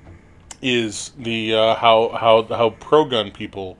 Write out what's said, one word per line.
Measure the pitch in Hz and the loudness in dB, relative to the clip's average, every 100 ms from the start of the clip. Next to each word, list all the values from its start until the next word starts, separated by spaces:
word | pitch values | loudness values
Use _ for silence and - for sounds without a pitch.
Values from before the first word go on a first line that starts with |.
| - - _ _ - - | -20 -20 _ _ -20 -10
is | 135 123 113 101 - 151 | -4 -2 -4 -8 -14 -12
the, | 117 113 110 | -8 -6 -2
uh, | 110 113 | 2 2
how, | 110 117 113 113 | 2 4 4 2
how, | - 117 113 | 0 2 2
how | 110 110 113 | 2 -2 -2
pro-gun | - - 151 147 123 101 | -2 0 2 2 -2 -6
people | - 104 101 95 | -8 -14 -12 -14